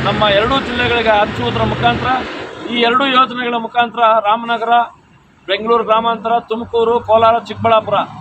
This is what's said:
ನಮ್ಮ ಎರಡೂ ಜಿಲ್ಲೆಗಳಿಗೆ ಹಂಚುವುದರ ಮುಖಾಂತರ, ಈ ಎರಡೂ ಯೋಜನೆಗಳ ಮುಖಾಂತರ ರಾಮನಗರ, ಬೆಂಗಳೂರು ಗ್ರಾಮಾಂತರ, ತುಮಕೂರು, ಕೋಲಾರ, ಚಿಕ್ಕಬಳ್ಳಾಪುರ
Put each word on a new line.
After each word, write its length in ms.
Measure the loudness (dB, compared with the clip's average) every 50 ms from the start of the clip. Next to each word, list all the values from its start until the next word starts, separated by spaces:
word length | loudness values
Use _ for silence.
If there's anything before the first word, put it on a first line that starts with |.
| -2
ನಮ್ಮ 200 | -2 0 2 2
ಎರಡೂ 360 | 2 2 2 2 2 0 -2
ಜಿಲ್ಲೆಗಳಿಗೆ 500 | -2 -4 -4 -2 -2 0 0 0 2 2
ಹಂಚುವುದರ 540 | 4 2 2 0 -2 -4 -4 -4 -2 -2 -2
ಮುಖಾಂತರ, 440 | -2 -2 0 0 0 0 0 -2 -2 -2 -2 -4 -8 -10 -12 -12 -14 -14 -14 -10 -6
ಈ 100 | -2 0
ಎರಡೂ 240 | 2 2 2 2 0
ಯೋಜನೆಗಳ 500 | 2 2 2 2 2 -2 -6 -6 -4 -4
ಮುಖಾಂತರ 440 | -4 -6 -4 0 0 0 0 0 2
ರಾಮನಗರ, 680 | 2 4 4 2 2 0 0 0 0 -4 -4 -4 0 2 2 2 2 0 -6 _ _ _ _ _ _ _ _ _ _
ಬೆಂಗಳೂರು 360 | -4 -4 -4 0 0 2 2 2
ಗ್ರಾಮಾಂತರ, 560 | 2 0 2 2 0 -4 -2 -2 -2 -2 -2
ತುಮಕೂರು, 600 | -2 -4 -8 -8 -6 -4 -2 0 0 2 0 -2
ಕೋಲಾರ, 400 | 0 2 2 4 6 4 4 2
ಚಿಕ್ಕಬಳ್ಳಾಪುರ 540 | -2 -6 -10 -2 0 2 2 2 2 2 -2 -2 -2 -4 -8 -18